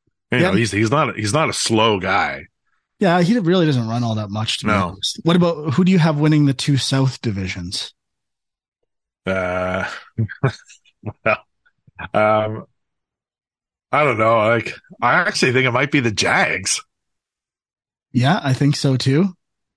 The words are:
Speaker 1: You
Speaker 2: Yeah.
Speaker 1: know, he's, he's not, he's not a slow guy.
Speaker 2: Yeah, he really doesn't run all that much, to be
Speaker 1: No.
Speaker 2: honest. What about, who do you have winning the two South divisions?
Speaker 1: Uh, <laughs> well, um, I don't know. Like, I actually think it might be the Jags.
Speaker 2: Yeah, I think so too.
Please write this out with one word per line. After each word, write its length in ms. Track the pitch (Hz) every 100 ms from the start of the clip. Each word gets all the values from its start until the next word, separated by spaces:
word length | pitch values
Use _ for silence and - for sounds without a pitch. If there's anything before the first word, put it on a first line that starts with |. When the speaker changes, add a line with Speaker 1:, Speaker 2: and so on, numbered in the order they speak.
| _ _ _
Speaker 1:
You 80 | 123
Speaker 2:
Yeah. 0 |
Speaker 1:
know, 140 | 180
he's, 180 | 190 110
he's 180 | 98 110
not, 260 | 143 135 -
he's 180 | 107
not 160 | 139 147
a 40 |
slow 460 | - - 110 113 101
guy. 460 | 92 98 76 69 - _ _ _ _ _
Speaker 2:
Yeah, 220 | 196 180
he 160 | 170 240
really 280 | 165 185 156
doesn't 240 | 127 113
run 120 | 120
all 140 | 117 107
that 140 | 104
much, 300 | 104 107 -
to 60 | 107
be 60 |
Speaker 1:
No. 180 | 104 90
Speaker 2:
honest. 300 | 95 - -
What 120 | 160 175
about, 380 | 170 156 156
who 100 | 135
do 80 | 185
you 80 | 190
have 200 | 165 147
winning 260 | 151 151 143
the 80 |
two 240 | 131 - 135
South 420 | - 135 131 -
divisions? 720 | 117 98 92 92 90 - - _ _ _ _ _ _ _ _ _ _ _ _ _ 95
Speaker 1:
Uh, 640 | 95 90 90 90 95 - - - -
<laughs> 1080 | 110 - 127 - _ - _ _ 107 - 110
well, 120 | 107 _ _ _ _ _ - -
um, 520 | 104 107 107 107 110 - _ _ _ _ _ _ _ _ _ _ _ _
I 140 | 135 147
don't 120 | 113
know. 200 | 110 113
Like, 360 | 107 117 - - _ -
I 140 | 117 160
actually 360 | 190 - 139
think 160 | 123 131
it 40 |
might 200 | 120 143
be 80 | 147
the 120 | 117
Jags. 680 | 104 98 160 170 80 98 - - _ _ _ _ _ _ _ _ _ _ _ _
Speaker 2:
Yeah, 260 | 123 131 143
I 120 | 139
think 240 | 131 143 -
so 180 | 147 127
too. 380 | 131 139 190 - _ _ _